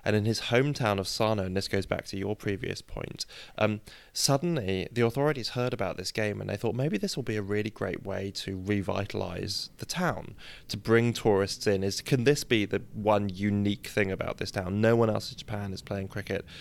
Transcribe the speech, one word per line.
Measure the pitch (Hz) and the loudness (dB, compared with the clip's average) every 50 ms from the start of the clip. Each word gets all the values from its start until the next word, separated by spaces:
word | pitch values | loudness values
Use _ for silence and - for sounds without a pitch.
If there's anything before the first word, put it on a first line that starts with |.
| - | -2
And | - 104 | 2 2
in | 107 104 | 4 4
his | 113 110 - - | 2 2 0 0
hometown | - 120 120 135 147 143 - 131 107 101 98 | 2 4 4 4 4 2 0 2 2 2 2
of | 92 | 0
Sano, | - - - 117 107 110 104 95 | -2 0 0 2 2 2 2 0
and | 92 92 | 0 0
this | 98 98 - | -2 -2 0
goes | - 98 95 | 0 0 0
back | - - - - | 0 -2 -4 -4
to | - - | -6 -6
your | 98 98 98 107 | -4 -4 -4 -4
previous | - - 107 101 92 - 101 98 - | -4 -2 -4 -4 -4 -4 -6 -6 -8
point, | - - - - - - - - - - - - - - - - | -10 -12 -10 -8 -8 -8 -8 -10 -12 -12 -12 -18 -18 -10 -4 0
um, | 107 107 107 104 - - - - - - - | 0 0 0 -2 -6 -12 -20 -20 -20 -12 -6
suddenly | - - - 139 139 170 175 170 147 104 92 95 95 90 - | -2 2 2 2 2 2 0 0 0 0 0 0 -2 -2 -2
the | - 120 120 | 0 2 2
authorities | 117 117 139 143 151 151 143 110 - | 2 2 2 2 2 0 0 -4 -6
heard | - 123 123 123 - | -2 -2 -2 -2 -2
about | - 98 90 - - | -2 -2 -4 -4 -4
this | 92 - | -6 -6
game | - - 107 104 101 101 | -2 -2 -2 -2 -2 -4
and | 101 98 | -4 -4
they | 98 | -4
thought, | 101 - 113 107 | -2 -2 -2 0
Maybe | 120 131 156 208 202 | 0 -2 0 -2 -2
this | 214 196 - | -4 -4 -4
will | - 127 | -4 -4
be | - 110 | -4 -2
a | 107 101 | -4 -2
really | 95 104 107 107 107 | -2 -2 -2 -2 -2
great | - - 104 95 87 - - | -4 -4 -4 -4 -4 -6 -6
way | 98 98 95 98 98 98 | -6 -6 -4 -4 -6 -6
to | - - - 98 | -8 -6 -6 -6
revitalise | 92 92 98 104 101 95 98 95 95 98 98 - 101 98 90 87 90 98 95 98 - - - - | -4 -2 0 0 0 0 0 -2 -2 -2 -2 -2 -4 -4 -4 -4 -6 -6 -4 -4 -6 -6 -8 -10
the | - - | -14 -10
town, | - - 165 180 165 117 87 - - 107 - - - - - - - | -8 -4 -2 0 0 0 -2 -6 -12 -12 -14 -16 -16 -16 -16 -12 -10
to | - 107 | -8 -4
bring | - 113 113 117 117 120 113 | 2 6 6 6 6 6 2
tourists | - - 117 104 95 98 95 - - - | 2 4 4 6 6 4 2 0 -2 2
in | 110 101 95 95 | 2 2 4 2
is, | 98 95 - | 0 -2 -2
can | - - 147 127 117 | -2 2 2 4 6
this | 135 147 139 - | 4 4 4 2
be | - 127 113 101 | 2 4 4 4
the | 95 - 101 - - - | 2 0 -2 -2 -4 -8
one | 107 104 104 107 104 104 101 | -2 4 4 4 6 4 0
unique | 90 92 101 104 101 101 101 101 104 - - | -2 0 0 2 2 2 2 2 0 -2 -4
thing | - - 107 104 95 | -2 2 2 2 2
about | 92 - - - - - | 2 -2 -2 -4 -4 -4
this | - - | -6 -4
town? | - - 92 90 98 104 | -4 -4 -4 -2 0 4
No | 107 110 117 | 6 6 6
one | 117 117 110 | 6 6 4
else | 107 104 - - | 4 0 -2 -6
in | 120 | -12
Japan | - - - 104 104 101 98 95 | -12 -10 -8 -6 -6 -6 -6 -8
is | 92 - | -10 -8
playing | - 104 98 98 95 | -6 -6 -6 -6 -6
cricket. | - 104 98 - 104 90 - - - - | -8 -8 -6 -4 -4 -4 -4 -8 -14 -16